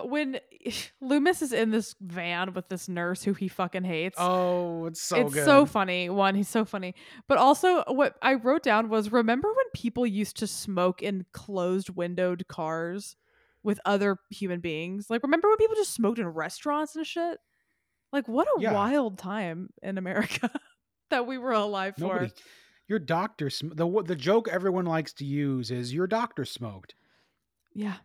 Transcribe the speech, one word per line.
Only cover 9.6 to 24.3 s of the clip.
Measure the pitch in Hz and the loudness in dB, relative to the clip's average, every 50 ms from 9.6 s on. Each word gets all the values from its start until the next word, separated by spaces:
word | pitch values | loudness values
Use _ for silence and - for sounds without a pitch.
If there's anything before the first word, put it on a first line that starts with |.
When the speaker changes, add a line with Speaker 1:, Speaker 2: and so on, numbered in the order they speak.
| 539 453 - | 0 0 -2
Speaker 1:
people | - - 233 - 240 247 | -4 -6 -4 -2 0 0
used | 240 190 202 208 - - - | 0 0 0 -2 -2 -4 -4
to | 220 202 | -6 -6
smoke | - - - - 196 180 180 185 180 - | -6 -8 -8 -4 0 2 2 2 2 0
in | - 202 202 190 180 - - | -2 -4 -4 -4 -6 -10 -14
closed | - - - 202 190 175 180 185 196 185 - | -18 -12 -8 -4 -2 0 0 0 0 -2 -4
windowed | 180 180 175 175 175 175 185 180 180 175 185 - | -6 -6 -4 -4 -2 0 0 0 0 -4 -6 -10
cars | - - 160 156 160 165 165 170 180 202 196 - - _ _ _ _ _ _ _ _ _ - | -8 -6 -4 -4 -4 -4 -4 -6 -6 -8 -10 -14 -18 _ _ _ _ _ _ _ _ _ -4
with | 208 208 - - | -4 -4 -2 0
other | - 202 196 202 202 196 185 _ _ | 0 2 2 2 2 0 0 _ _
human | - - 202 185 180 175 | -10 -8 -6 -4 -4 -4
beings? | 170 175 156 151 165 175 185 202 202 - | -4 -4 -4 -4 -6 -6 -6 -8 -6 -4
Like, | 226 233 233 | -2 -2 2
remember | 269 294 330 349 415 | 2 2 4 6 4
when | 440 415 | 6 6
people | 427 440 440 | 4 4 4
just | 427 403 - - | 0 -2 -2 0
smoked | - 233 294 240 226 | 0 0 0 0 0
in | 208 175 | -4 -4
restaurants | 160 160 156 170 - - - 294 294 294 311 294 - | -4 -6 -6 -6 -8 -6 -4 -2 -2 -2 -2 -4 -6
and | 311 320 | -8 -8
shit? | - - 339 339 349 339 - - _ _ _ _ _ _ _ _ _ _ _ _ _ | -6 -4 -4 -4 -4 -4 -8 -12 _ _ _ _ _ _ _ _ _ _ _ _ _
Like, | - 285 226 - | -4 -4 -2 0
what | 220 262 349 605 | 0 0 2 2
a | 571 392 | 2 2
Speaker 2:
Yeah. | 196 220 214 | 2 2 2
Speaker 1:
wild | 202 202 226 269 294 269 220 190 185 | 2 2 2 2 2 2 0 -4 -6
time | - 185 196 214 202 170 165 170 185 - - - | -8 -8 -6 -4 -4 -4 -6 -6 -10 -12 -14 -12
in | - 190 190 190 | -8 -6 -6 -4
America | 185 180 190 202 214 - - - - 233 - 294 - _ _ _ | -4 -2 0 0 0 -2 -2 -4 -4 -4 -4 -8 -10 _ _ _
<laughs> | _ _ _ _ _ _ | _ _ _ _ _ _
that | - 262 247 | -2 -2 0
we | 240 269 262 | -2 -4 -6
were | 240 262 | -2 0
alive | 240 214 202 208 208 196 190 196 196 | 0 2 2 0 -2 -2 -4 -4 -6
for. | - | -4
Speaker 2:
Nobody, | 165 190 185 180 - 110 - - - - - - _ _ _ _ _ - | -4 -2 -2 -2 -2 -4 -8 -12 -20 -20 -20 -20 _ _ _ _ _ -4
your | 202 220 | -4 -4
doctor | 156 123 165 165 135 214 - - 151 139 | -2 0 0 0 -2 -4 -6 -6 -6 -6
sm-, | - - - 160 170 | -4 -6 -8 -8 -4
the, | 156 170 170 180 214 190 | -2 0 0 2 0 0
the | 160 180 | 0 -4
joke | 151 123 156 | -2 2 2